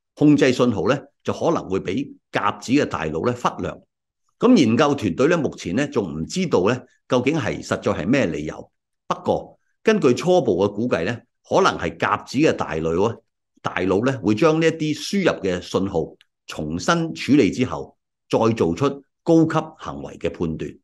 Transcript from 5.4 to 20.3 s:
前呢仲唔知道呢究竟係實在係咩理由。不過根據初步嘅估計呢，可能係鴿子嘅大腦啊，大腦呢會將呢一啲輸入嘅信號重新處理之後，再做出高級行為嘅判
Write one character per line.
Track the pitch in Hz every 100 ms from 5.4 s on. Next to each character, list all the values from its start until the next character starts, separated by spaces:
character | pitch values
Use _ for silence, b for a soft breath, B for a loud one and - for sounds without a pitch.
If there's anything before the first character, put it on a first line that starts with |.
| 113 -
前 | 87 104
呢 | 143
仲 | 127 92
唔 | 76 80
知 | 180 175
道 | 110 95
呢 | 123 b b -
究 | 127
竟 | 127 160
係 | 104 80 -
實 | 95
在 | 113
係 | 92 80
咩 | 139 98
理 | 76
由。 | 76 - - _ _ _ -
不 | 175
過 | - 85 - _ _ _
根 | - 214
據 | 147
初 | 120 170 180
步 | 139 87 101
嘅 |
估 | 101 120
計 | 87 90
呢， | 117 - _ -
可 | 151
能 | 180 92
係 | 87 82
鴿 | 104 104 -
子 | 120
嘅 | 151
大 | - 78 80
腦 | 80 85 110
啊， | 113 _ _ _ _
大 | - 87
腦 | 92 92 127
呢 | 123
會 | 104 107
將 | 160 156
呢 | 165
一 |
啲 | 160 156 147
輸 | - 196 175
入 | -
嘅 | 95 90
信 | - 101 95
號 | 87 80 - _ _ -
重 | - 76 82
新 | - 170 165
處 | - -
理 | 143 98
之 | 117 123
後， | 76 - _ _ _ -
再 | 113 113
做 | 113 87 85
出 | 139 139 - _
高 | - 165 160
級 | 156 151 -
行 | - 71
為 | 67 -
嘅 |
判 | -